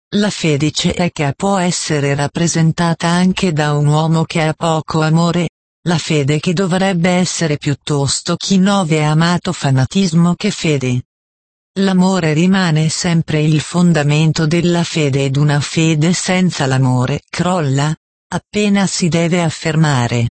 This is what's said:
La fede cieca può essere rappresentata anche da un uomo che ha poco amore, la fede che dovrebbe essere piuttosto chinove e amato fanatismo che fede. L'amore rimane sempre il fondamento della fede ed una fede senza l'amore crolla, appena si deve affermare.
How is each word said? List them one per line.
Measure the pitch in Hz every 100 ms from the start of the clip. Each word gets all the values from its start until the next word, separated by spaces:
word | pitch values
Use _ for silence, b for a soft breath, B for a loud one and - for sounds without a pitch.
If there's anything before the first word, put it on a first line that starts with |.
| _ 196
La | 208
fede | - 170 147 151
cieca | - 175 - 175 - 147
può | - 196 196
essere | 180 170 - 151 143 139
rappresentata | 143 - 170 165 160 - 170 165 170
anche | 175 185 185 190
da | 151 151
un | 147 147
uomo | 151 160 160 160
che | 175
ha | 156
poco | 156 165 160 - 160
amore, | 156 160 170 170 165 - _ _ 160
la | 170
fede | - 156 135 151
che | 185
dovrebbe | 170 196 185 190 180 180
essere | 180 180 - 165 147
piuttosto | 147 139 - 147 135 - - 175
chinove | - 196 190 202 175 156
e |
amato | 151 156 170 175 -
fanatismo | 165 143 131 131 196 190 165 175 175
che | 214
fede. | - 165 143 127 123 - _ _ _ _ _ _ -
L'amore | 196 185 185 190 165
rimane | 151 180 190 180 156 156
sempre | - 180 170 - 156
il | 151 151
fondamento | - 170 180 156 147 147 160 151 160
della | 170 165 170
fede | 170 165 147 135 139
ed | 135
una | 151 143
fede | 135 - 160 160 160
senza | 180 - 185 185 - 139
l'amore | 131 131 127 123 143 -
crolla, | - 175 185 143 135 147 156 _ _ -
appena | 180 - 208 208 202 190
si | - 180
deve | 165 170 175
affermare. | 165 - 160 156 156 135 120 120 120